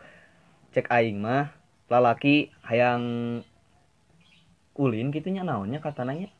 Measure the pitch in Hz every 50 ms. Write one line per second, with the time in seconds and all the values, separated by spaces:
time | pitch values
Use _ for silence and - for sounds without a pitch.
0 | - - - - - _ _ _ _ _ _ _ _ _ - 131 123 - 120 120
1 | 117 117 110 101 104 110 123 135 147 143 - _ _ _ _ _ _ _ 120 123
2 | 123 120 117 - - 143 143 147 - - _ _ - - 117 117 123 123 120 120
3 | 120 120 120 120 120 117 120 120 117 - _ _ _ _ _ _ _ _ _ _
4 | _ _ _ _ _ _ _ _ _ _ _ _ _ _ _ - 143 131 113 107
5 | 120 139 143 156 151 190 190 190 185 180 139 104 98 101 127 156 156 156 147 -
6 | 123 127 139 160 190 202 - _